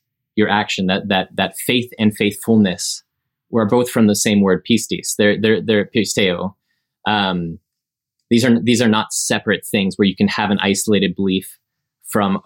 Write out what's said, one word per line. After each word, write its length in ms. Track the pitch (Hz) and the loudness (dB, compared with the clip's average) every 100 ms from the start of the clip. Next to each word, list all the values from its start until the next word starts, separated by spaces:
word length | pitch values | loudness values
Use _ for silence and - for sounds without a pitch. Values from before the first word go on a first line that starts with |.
| _ _ _ - | _ _ _ -2
your 120 | 107 | 0
action, 380 | 104 104 - 92 | 0 -2 -2 -2
that, 220 | 95 98 | -2 0
that, 260 | 95 90 | -2 -2
that 220 | - 95 - | -4 -4 -4
faith 340 | - 127 120 - | -2 -2 -2 0
and 160 | 107 | 0
faithfulness 880 | - 104 - - 110 98 87 - - _ _ _ _ _ | 2 -2 -2 0 2 2 0 -8 -10 _ _ _ _ _
were 160 | 113 104 | -2 2
both 240 | 123 123 | 0 0
from 160 | 123 107 | 2 2
the 80 | |
same 260 | 101 113 101 | 2 2 2
word, 240 | 98 92 - | 2 0 2
pistis. 460 | 113 - 90 - - | 0 0 -8 -6 0
They're, 240 | 104 95 | 0 2
they're, 200 | 110 101 | 2 0
they're 300 | 107 107 95 | 2 0 0
pisteo. 640 | 117 98 - 95 90 92 - _ _ _ _ 101 | -2 -2 0 0 -2 -6 -10 _ _ _ _ -2
Um, 520 | 107 95 90 85 82 _ _ _ _ _ _ - | -2 0 -2 -6 -10 _ _ _ _ _ _ 0
these 160 | 120 123 | 2 4
are, 160 | 117 | 2
these 180 | 117 117 | 2 2
are 80 | 117 | 2
not 240 | 110 - | 2 -2
separate 540 | - - 110 - 92 - | -6 -2 -2 0 -4 -2
things 320 | 107 95 - | -2 -2 0
where 100 | 98 | 0
you 80 | 92 | 2
can 100 | 101 | 0
have 240 | - 104 | 0 -2
an 80 | 101 | 0
isolated 520 | 98 98 - 101 98 | 0 -2 0 0 0
belief 440 | 87 98 95 - - _ _ _ _ - | -2 -2 -2 -6 -20 _ _ _ _ -6
from 340 | 110 98 95 | -2 0 -2